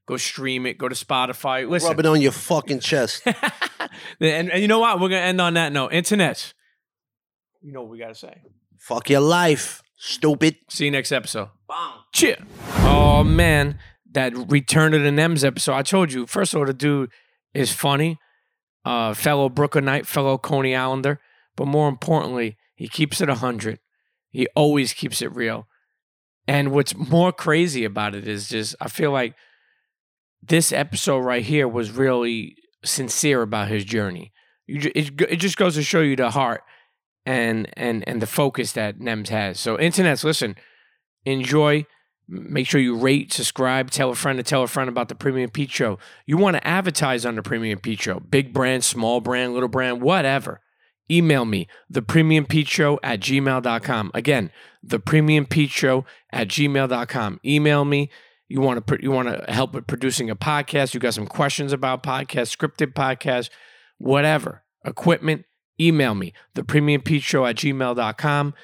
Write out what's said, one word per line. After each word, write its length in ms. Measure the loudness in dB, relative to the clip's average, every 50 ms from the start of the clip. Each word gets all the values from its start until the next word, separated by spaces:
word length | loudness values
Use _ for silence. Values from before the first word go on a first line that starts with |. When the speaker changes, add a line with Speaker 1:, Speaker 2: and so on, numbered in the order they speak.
| _
Speaker 1:
go 100 | -10 -8 -6
stream 480 | -6 -6 -8 -6 -6 -6 -4 -4 -4
it, 120 | -6 -6 -6
go 100 | -6 -6
to 60 | -6
Spotify. 720 | -8 -6 -4 -2 -2 -2 -2 -4 -6 -4 -4 -4 -4 -4 -2
Listen. 220 | -2 0 0 0
Speaker 2:
Rub 100 | 0 2
it 60 | 4
on 140 | 4 4 6
your 120 | 4 4 2
fucking 480 | 0 -4 -2 -2 -2 0 -2 -6 -4
chest. 420 | -2 -2 0 0 0 -2 -4 -4 -2 -4
Speaker 1:
<laughs> 60 | -2 -2 -4 -6 -4 -4 -8 -10 -8 -10 -12 -12 -12 -16 -18 -18 -8 _
And, 300 | 0 0 0 0 -2 -2
and 80 | 0 0
you 60 | 2 4
know 120 | 4 4
what? 200 | 4 4 2 2
We're 100 | 0 0
gonna 120 | 0 0
end 180 | 0 0 0 2
on 140 | 2 2 2
that 180 | 0 0 0
note. 200 | 0 -2 -2 0
Internets, 600 | -2 -2 0 0 2 2 2 0 0 -4 -10 -14 -16 _ _ _ _ _ _ _ _ _ _ _ _ _ _ _ _ _ _ _ _ _
you 100 | -20 -18
know 100 | -16 -16
what 80 | -14 -14
we 80 | -14 -16
gotta 160 | -16 -16 -16
say. 260 | -18 -20 -20 -20 -20 _ _ _ _ _ _ _ _
Speaker 2:
Fuck 300 | -8 -4 -4 -4 2 2
your 80 | 4 4
life, 640 | 4 4 4 4 4 2 2 2 0 -8 -12 -16 _ _ _ _
stupid. 580 | -10 -10 -6 0 2 2 4 4 4 2 2 0 _ _
Speaker 1:
See 160 | -6 -4 -2
you 60 | 0
next 200 | 0 -2 -2 -2
episode. 380 | -2 -2 -4 -4 -8 -8 -8 -10 -14 _ _ _
Speaker 2:
Bang. 240 | -10 -10 -10 -10 -12 -16 _ _
Speaker 1:
Cheer. 260 | 0 2 2 2 2 -2 -8 -18 -20 -18 -14 -4 2 4
Oh, 440 | 6 6 8 8 8 8 8 6 6
man. 540 | 6 6 6 6 6 6 4 4 2 -2 -6 -12 -20 _ _ _ _
That 220 | 0 2 2 2 0 -4 -2 2
Return 420 | 2 2 2 4 4 4 6 6 4
of 80 | 4 4
the 60 | 4
nems 340 | 2 4 2 2 2 2 2
episode. 300 | 2 0 0 -2 -2 0
I 100 | -2 0
told 280 | 0 2 2 2 2
you, 140 | 0 -6 -6
first 280 | -4 -2 -2 -2 0 0
of 60 | 0
all, 40 | 0
the 80 | 0 -2
dude 380 | 0 0 0 2 0 -2 -4 -8 _ _ _ _ _ _ _ _
is 180 | 0 0 0
funny. 460 | 0 0 0 0 2 2 0 0 -2 -6 _ _ _ _ _ _ _ _ _ _ _ _ _
Uh, 300 | -4 -2 0 0 -2 -2
fellow 340 | -2 0 0 2 2 2 0
Brooklynite, 600 | 2 0 0 2 2 0 0 0 -2 -2 -4 -4
fellow 300 | -4 -2 0 0 0 -2
Coney 360 | -2 -2 -2 0 0 0 0
Islander. 440 | 0 0 -2 -2 0 0 -2 -2 -2 -6 _ _ _ _ _ _
But 100 | -6 -4
more 220 | 0 2 2 2 2
importantly, 680 | 0 -2 -2 0 0 0 0 -2 -4 -4 -4 -4 -6 -10 _ _ _
he 120 | _ -14 -10
keeps 340 | -2 -2 -2 -2 0 -2
it 80 | 0 0
a 60 | 0
hundred. 440 | 0 -2 -4 -4 -4 -6 -8 -8 -8 _ _ _ _ _ _ _ _ _ _
He 160 | -4 -4 -4 -2 2
always 380 | 2 4 4 4 2 0 -2 -4
keeps 280 | -6 -8 -6 -6 -6
it 120 | -6 -6 -6
real. 320 | -4 -4 -4 -4 -6 -10 _ _ _ _ _ _ _ _ _ _ _ _ _ _ _ _ 0
And 240 | 0 0 2 2
what's 240 | 2 2 0 0 -2
more 360 | -6 -2 2 4 4 4 4
crazy 520 | 2 -2 -2 0 2 2 2 2 0 -2 -4
about 300 | -4 -4 -4 -4 -4 -4
it 120 | -6 -8 -6
is 220 | -6 -6 -6 -6
just, 260 | -6 -6 -6 -6 -8 -8
I 60 | -10 -10
feel 240 | -4 -2 -2 0
like 240 | 0 0 -2 -4 -6 _ _ _ _ _ _ _ _ _ _ _ _ _ _ _ _ _ _ _ _ _
this 300 | -4 0 2 2 2 2
episode 480 | 0 -2 -4 -4 -4 -4 0 0 0 0
right 240 | 0 0 -2 -2 -2
here 240 | 0 0 2 2 0
was 240 | 0 -4 -6 -6
really 640 | -2 0 2 2 2 2 0 -2 -4 -6 -8 -10 -16 _ _ _ _ _ -6
sincere 560 | -6 -4 -4 -4 -4 -2 0 2 2 2 2
about 280 | 2 0 -2 -4 -2 -2
his 160 | -2 -4 -4
journey. 480 | -2 -2 -2 -2 -2 -6 -8 -14 -18 _ _ _ _ _ _ _ -10
You 100 | -8 -4
ju-, 120 | -4 -2 -2
it, 280 | -2 -4 -4 -2 -2
it 140 | -2 -2 0 -2
just 180 | -2 -4 0
goes 200 | 0 0 0 2
to 80 | 0 -2
show 180 | 0 2 2
you 160 | 2 2 2 2
the 140 | 0 0
heart 320 | 0 0 0 0 -2 -6 -10 _ -20 _ _ _ _ _ _ _ _ _ _
and, 440 | -2 -2 0 0 0 0 -2 -4 -6 -8 -6
and, 280 | -4 -2 -2 -2 -4
and 160 | -4 -4 -4
the 60 | -4 -4
focus 460 | 0 0 0 0 0 -2 -6 -4 -4
that 260 | -4 -4 -4 -6 -8
nems 300 | -6 -6 -6 -6 -6 -4
has. 280 | -4 -2 -2 -4 -4 -6
So, 180 | -4 -4 -2 0
internets, 480 | 0 0 2 2 2 2 2 2 0
listen, 300 | -2 0 0 -2 -4 -6 -8 _ _ _ _ _ _ _ _ _ _ _ _ _
enjoy. 640 | -4 -4 -4 -2 0 2 4 4 4 4 2 0 -4 _ _ _ _ _ _ _ -14
M-, 180 | -14 -14 -10 -6
make 160 | -4 -4 -2 2
sure 140 | 2 4
you 160 | 4 4 2 2
rate, 340 | 2 2 2 2 0 -2
subscribe, 580 | -6 -4 -4 -4 -2 -2 -2 0 0 0 -2 -2
tell 200 | -2 -2 -2 -2
a 60 | -2
friend 220 | -2 -2 -2 -2 -2
to 60 | -2
tell 200 | 0 0 0 0
a 40 | 0
friend 220 | -2 -2 -4 -2
about 180 | -2 -4 -6 -6
the 80 | -8
Premium 340 | -4 -2 -2 0 0 -4 -4
Pete 220 | -4 -6 -6 -4
Show. 260 | -2 -2 -2 -2 -2 -6 -10 -20 -20 -20 _
You 100 | -2 2
wanna 240 | 4 4 4 2 0 -2
advertise 600 | -2 -2 -2 -2 -2 -2 -2 0 0 0 -2 -2
on 100 | -4 -4
the 60 | -6 -6
Premium 360 | -4 -4 -4 -2 -4 -4 -4
Pete 220 | -4 -6 -4 -4
Show. 180 | -4 -4 -6 -6
Big 320 | -4 0 2 2 2 2
brand, 320 | -2 0 0 0 0 0 0
small 380 | -2 -2 0 0 0 0 0
brand, 320 | 0 -2 -2 -2 -2 -2 -2
little 160 | -2 -2 -2
brand, 320 | 0 -2 -2 -2 -2 0
whatever. 580 | 0 2 2 2 2 2 0 0 -4 -6 -12 -14 _ _ _ _ _ _ _ _ _ _
Email 320 | 4 4 6 6 4 4 2
me, 220 | 0 -2 -2 -4 -6 -12 -20 _ _
the 120 | -6 -4
premium 440 | -4 2 4 4 6 6 4 4 2
pete 220 | 2 2 0 2 0
show 280 | 0 2 2 2 2 0 -2
at 160 | -4 -4 -4
gmail 420 | -2 0 0 2 2 2 0 0
dot 220 | 0 -2 -2 -2 -2
com. 260 | -2 -2 -2 -4 -4 -6
Again, 380 | -4 0 2 2 2 0 -4 -8 -14 -20 -20 _ _
the 180 | -8 -6 -6 -4
premium 460 | -2 2 2 4 4 6 4 4 2
pete 240 | 2 0 0 0 0
show 360 | 0 0 0 2 2 2 0 -4 -14 -20 _ _
at 160 | -6 -6 -4 -4
gmail 400 | 0 0 0 2 2 0 0 0
dot 220 | -2 -4 -4 -4
com. 320 | -4 -4 -4 -4 -6 -6 -2
Email 380 | 0 2 2 4 4 4 2 2
me. 260 | 2 0 0 0 -4 -6 -16 -20 _ _ _ _ _
You 140 | -2 0
wanna 180 | 0 0 0 -2
pr-, 220 | -2 -4 -4 -2
you 100 | 0 0
wanna 320 | 0 0 0 -2 -4 -6 -8 -4
help 240 | -2 -2 -2 -2 -4
with 120 | -10 -8
producing 440 | -8 -6 -4 -2 -2 -2 -2 -4 -4
a 60 | -6
podcast, 580 | -4 -2 -2 -2 -2 -2 -2 0 0 0 0 -2
you 80 | -2
got 120 | -2 -2 -2
some 140 | -2 -6 -8
questions 460 | -2 -2 -2 0 0 -2 -2 -4 -2
about 300 | -2 -2 -2 -2 -2 -4
podcasts, 520 | -4 -4 -4 -6 -4 -4 -4 -4 -4 -4
scripted 380 | -4 -4 -4 -2 -2 -4 -2 0
podcasts, 560 | -2 -2 -2 -2 -2 -2 -2 -2 -2 -2 -6 -10 -18 -20 -20 _ _ _ _ _ _
whatever, 640 | -2 2 2 4 4 2 2 0 -2 -6 -12 -14 _ _ _ _ _
equipment, 580 | -12 -10 -2 2 2 2 2 2 -2 -2 -2 -4 _ _ _ _ _ _ _
email 380 | 2 4 4 4 2 2 0
me, 160 | -2 -6 -8 -12 -18 -20 _ _
the 100 | -10 -6
premium 380 | 0 2 2 4 4 2 2
pete 220 | 2 0 -2 0 0
show 220 | 0 0 2 2
at 120 | 2 0 -2
gmail 400 | -2 -2 -2 -2 -2 -2 -2 -2
dot 200 | -2 -4 -4 -2
com. 360 | -2 0 0 0 0 -2 -6 -10